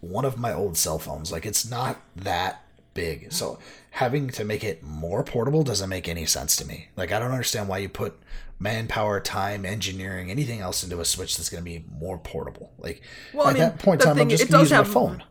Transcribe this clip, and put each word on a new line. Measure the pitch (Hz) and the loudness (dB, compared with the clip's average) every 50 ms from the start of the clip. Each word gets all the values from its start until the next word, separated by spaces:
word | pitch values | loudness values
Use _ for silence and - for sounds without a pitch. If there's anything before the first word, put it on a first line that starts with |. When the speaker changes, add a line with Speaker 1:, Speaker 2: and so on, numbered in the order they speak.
Speaker 1:
one | - 85 90 107 131 | -12 -8 -4 -2 0
of | 135 131 117 | 0 -2 -2
my | 123 117 95 | -4 -2 -2
old | 76 98 - 82 80 | 0 -2 -2 0 0
cell | - 82 80 78 | 0 0 0 -2
phones. | - - 69 73 78 80 | -4 -6 -8 -8 -6 -6
Like, | 82 82 - | -6 -6 -4
it's | - 101 - - 107 | -2 -2 -2 -2 -2
not | 120 120 127 127 131 - - _ - | -4 -4 -4 -4 -4 -6 -10 _ -16
that | 85 95 101 90 87 92 95 - - - - _ _ _ _ - | -10 -6 -4 -2 0 -2 -2 -4 -6 -12 -20 _ _ _ _ -8
big. | 90 87 82 78 - - - | -6 -4 -4 -4 -6 -8 -8
So | - - - 69 62 - - - - - - _ | -6 -4 -4 -4 -6 -8 -12 -20 -20 -20 -20 _
having | - - 135 120 123 147 143 131 | -4 -2 -2 0 0 0 -2 -2
to | 123 - 110 | -4 -6 -4
make | 104 107 104 - | -4 -4 -4 -4
it | 107 - - - | -6 -6 -8 -10
more | 73 76 76 80 85 90 110 - | -12 -8 -6 -6 -4 -2 -2 -2
portable | - - 123 117 127 147 160 156 | -2 -2 -2 0 2 4 2 2
doesn't | 123 113 95 95 95 | 2 0 -2 -2 -2
make | 95 92 80 85 | -4 -4 -4 -4
any | 82 85 80 | -4 -4 -2
sense | 76 - - 64 73 - | 0 0 0 0 0 0
to | - 71 | 0 -2
me. | - 80 78 - - - | -4 -10 -12 -14 -12 -8
Like, | - 95 85 101 | -6 -4 -2 0
I | 107 | 0
don't | 117 123 | 0 0
understand | 127 131 117 - - 113 104 98 | -2 -2 -2 -2 -2 -2 -2 -2
why | 95 | -2
you | 98 98 92 | -4 -4 -6
put | - - 98 101 - - - - - - - - - - | -6 -6 -6 -6 -6 -10 -14 -12 -10 -10 -10 -10 -10 -6
manpower, | 95 101 113 110 113 113 - 117 107 107 104 98 | -4 -2 -2 -2 -4 -4 -2 0 0 2 0 0
time, | - - - 101 98 101 104 101 95 | -2 -2 -2 -2 -2 -2 -2 -4 -4
engineering, | 92 101 117 92 95 95 95 95 95 95 92 90 90 | -4 -4 -4 -4 -4 -6 -6 -6 -6 -6 -6 -6 -4
anything | 95 139 147 120 120 110 | -2 -2 -2 -2 -2 -4
else | 98 90 87 - - | -4 -4 -4 -4 -4
into | 90 87 85 | -4 -4 -4
a | 85 | -2
Switch | - - - 92 82 - | -2 -2 -2 -2 -4 -4
that's | - 87 - | -4 -4 -6
gonna | - 87 85 | -6 -8 -8
be | 87 85 82 80 - - | -8 -10 -10 -12 -12 -12
more | 64 78 90 92 | -10 -8 -8 -8
portable. | 85 - - - 76 - - - - - - - - | -8 -10 -10 -8 -8 -8 -8 -10 -14 -16 -20 -16 -12
Like, | - - - - - - - - - - - | -10 -10 -10 -12 -14 -20 -20 -18 -18 -6 0
Speaker 2:
Well, | 277 294 | 2 4
I | - | 6
Speaker 1:
at | 269 | 6
Speaker 2:
mean, | 262 160 | 6 4
Speaker 1:
that | - - - | 4 2 2
point | - 196 185 | 4 4 6
in | 151 | 8
Speaker 2:
the | - | 8
Speaker 1:
time, | 160 147 | 6 8
I'm | |
Speaker 2:
thing, | 143 - - | 6 6 6
Speaker 1:
just | - 160 - | 6 4 6
Speaker 2:
it | - | 8
Speaker 1:
gonna | 160 165 - | 8 10 10
Speaker 2:
does | 151 | 10
Speaker 1:
use | |
my | 294 233 | 10 8
Speaker 2:
have | 208 202 | 6 6
Speaker 1:
phone. | - 247 240 180 180 180 - - | 6 4 4 2 0 -4 -10 -16